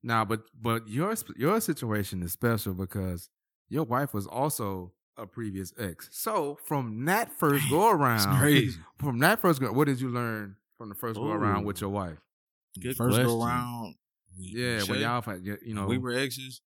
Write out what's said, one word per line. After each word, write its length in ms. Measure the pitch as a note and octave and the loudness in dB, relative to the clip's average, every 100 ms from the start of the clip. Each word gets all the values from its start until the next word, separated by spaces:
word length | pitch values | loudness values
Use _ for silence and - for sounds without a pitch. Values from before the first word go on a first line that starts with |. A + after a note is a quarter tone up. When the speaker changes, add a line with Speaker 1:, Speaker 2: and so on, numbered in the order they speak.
Speaker 1:
Nah, 220 | A#2+ A2+ | 2 0
but, 180 | G#2 A2 - B2 | 2 -2 -6 -4
but 300 | A#2 A2+ A2 | 0 0 -2
your 260 | A#2 F#3+ | -2 -2
sp-, 220 | A3 - - | -2 -8 -2
your 240 | C#3+ C#3+ | 2 2
situation 640 | - D3+ A#2 G#2+ G2 F#2 | 0 -2 0 -2 -2 -4
is 100 | F2 | -6
special 400 | - A#2+ A2+ - | 0 0 0 -2
because 540 | F#2 F#2+ G#2 F#2 F2 - _ _ _ _ | -6 -6 -4 -4 -6 -10 _ _ _ _
your 160 | C#3 | -4
wife 300 | D3+ A#2+ C#3 | 0 0 0
was 120 | G#2 G2 | -4 -4
also 680 | A2+ D3 C#3+ G#2 F#2+ F2 _ _ - | -2 -2 -2 -4 -4 -10 _ _ -16
a 100 | G2+ | -14
previous 460 | - A2 F#2+ F2+ - | -8 -8 -6 -10 -8
ex. 300 | G2+ E2 - | -8 -8 -14
So 460 | - A3 G#3+ C#3+ D3 | -8 -2 0 -2 -6
from 400 | - C#3+ A#2+ A2 C#3+ | -4 -2 -2 -4 0
that 240 | G3+ A#3 - | 0 0 0
first 260 | D#3 C#3+ | 2 4
Speaker 2:
Man, 60 | C#3 | 4
Speaker 1:
go 200 | D3+ A3+ | 6 6
around, 260 | F3+ C3+ A2+ G2+ | 6 4 4 4
Speaker 2:
it's 80 | C3 | 6
crazy. 380 | C#3+ C#3 A2 F2 - _ | 6 6 4 -4 -16 _
Speaker 1:
from 200 | D3 A#2+ | -2 4
that 220 | D#3+ G#3+ | 4 6
first 200 | F#3 C#3+ | 4 4
go, 120 | B2+ | 2
what 140 | A#2+ C#3+ | 2 2
did 140 | B2+ | 2
you 80 | C3 | -2
learn 480 | A#2+ A#2 G#2+ G2+ G2+ _ _ | -2 -2 -4 -8 -14 _ _
from 100 | A2+ | -14
the 60 | |
first 220 | G2+ A#2 G#2+ | -8 -6 -4
go 80 | C#3 | -2
around 340 | G#2+ G#2 G#2 | 0 2 2
with 140 | G2+ F#2+ | 0 -4
Speaker 3:
Ooh. 80 | G2+ | -2
Speaker 1:
your 40 | |
wife? 280 | G2+ F2+ D#2+ _ _ _ _ _ - | -2 -4 -10 _ _ _ _ _ -10
Speaker 3:
Good 160 | A#2+ C3+ | -8 0
Speaker 2:
First 200 | A#2+ A#2 | 4 6
Speaker 3:
question. 100 | B2 | 4
Speaker 2:
go 180 | A#2 | 2
around 500 | A#2 B2 B2 A#2+ A2+ - _ _ _ F2+ | 0 0 -2 -8 -10 -14 _ _ _ -16
with 100 | F#2 | -10
Speaker 1:
Yeah, 220 | A2 B2 A2+ | -4 -2 0
when 20 | G2 | 0
Speaker 2:
Shay, 140 | B2 | 0
Speaker 1:
y'all, 180 | A#2+ A#2+ | 0 -2
fa-, 180 | A2+ F#2 | -4 -8
y-, 120 | F#2 G#2 A#2 | -8 -10 -8
you 80 | |
know. 120 | G2+ G2 | -4 -2
Speaker 2:
we 120 | B2+ | -2
were 140 | B2+ | 0
exes. 480 | B2 C3+ B2 C3 B2 | -2 -2 -6 -12 -16